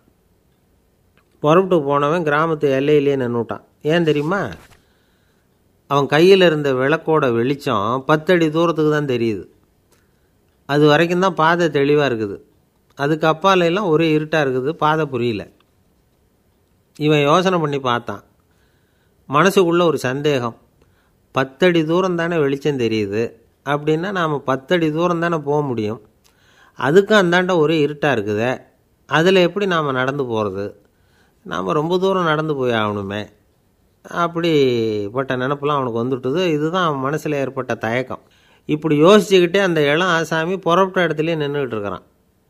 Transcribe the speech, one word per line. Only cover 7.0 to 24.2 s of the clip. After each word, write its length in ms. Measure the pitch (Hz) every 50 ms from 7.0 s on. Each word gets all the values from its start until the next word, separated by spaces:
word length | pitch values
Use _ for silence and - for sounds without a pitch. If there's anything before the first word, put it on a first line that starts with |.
| 160 165 156 156 143 131
வெளிச்சம் 720 | 117 117 117 131 143 139 - 143 123 104 98 110 123 135 135
பத்து 280 | - 151 156 156 185 185
அடி 160 | 175 165 156
தூரத்துக்கு 400 | 151 160 170 170 160 151 156 151
தான் 160 | 151 151 147
தெரியுது. 400 | 139 123 117 113 113 107 92 80 - _ _ _ _ _ _ _ _ _ _ _ _ _ _ _ _ _ _ _ _ _ _ _
அது 200 | - 139 147 147
வரைக்கும் 340 | 151 147 151 170 170 180 175
தான் 140 | 185 190 170
பாதை 340 | 151 156 160 170 170 175 160
தெளிவா 380 | 143 143 139 143 147 147 143
இருக்குது. 340 | 135 120 110 110 101 95 - - _ _ _ _ _ _ _ _ _ _
அதுக்கு 320 | - 139 147 160 156 160
அப்பால 380 | 160 156 156 - 196 190 190 175
எல்லாம் 220 | 165 170 196 220
ஒரே 320 | 180 156 151 165 160 156 151
இருட்டா 220 | 156 156 - 160
இருக்குது, 300 | 147 135 127 131 127 143
பாதை 340 | 165 175 156 151 156 160 160
புரியல. 420 | 143 131 120 120 120 113 98 87 - _ _ _ _ _ _ _ _ _ _ _ _ _ _ _ _ _ _ _ _ _ _ _ _ _ _ _ _ _
இவன் 220 | - 151 151 156 147
யோசனை 400 | 143 143 156 180 180 190 185 175
பண்ணி 220 | 156 147 143 139
பார்த்தான். 420 | 127 127 120 120 117 - 104 98 - _ _ _ _ _ _ _ _ _ _ _ _ _ _ _ _ _ _ _ _ -
மனசுக்குள்ள 540 | 135 147 165 196 180 202 185 170 165 175
ஒரு 160 | 180 165 147 123
சந்தேகம், 580 | - 127 127 143 143 151 143 131 120 117 113 - _ _ _ _ _ _ _ _ _ _ _ _ _ _
"பத்து 340 | - 131 135 131 - - 185
அடி 180 | 180 175 170 156
தூரம் 320 | 151 165 180 190 190 180
தானே 220 | 170 165 170 175 165
வெளிச்சம் 400 | 147 139 139 135 - 156 143 131
தெரியுது, 540 | 120 113 110 110 104 98 101 110 117 117 - - _ _ _ _ -
அப்படின்னா 460 | 135 147 147 147 156 156 156 170 202
நாம 280 | 202 185